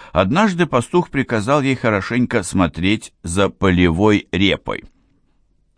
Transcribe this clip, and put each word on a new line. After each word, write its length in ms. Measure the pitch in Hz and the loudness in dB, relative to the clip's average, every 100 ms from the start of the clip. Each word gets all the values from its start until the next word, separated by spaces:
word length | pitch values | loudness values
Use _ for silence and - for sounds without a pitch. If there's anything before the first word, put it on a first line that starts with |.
| - | -6
Однажды 540 | 85 95 151 214 170 165 | -2 0 2 0 0 -2
пастух 440 | 127 120 175 170 | -2 0 -2 -2
приказал 520 | 139 123 117 104 147 | -4 -4 -4 0 0
ей 120 | 135 | 0
хорошенько 680 | 127 120 104 92 117 123 113 | -2 0 -2 -2 -2 0 -2
смотреть 680 | 90 95 82 80 92 110 - _ | -2 0 0 0 -2 -2 -4 _
за 280 | 85 87 95 | -6 0 0
полевой 800 | - 98 87 87 82 107 104 - | 0 0 4 2 4 2 2 0
репой. 520 | 90 98 76 - 50 - _ _ _ _ _ _ _ _ | 0 0 0 -4 -12 -12 _ _ _ _ _ _ _ _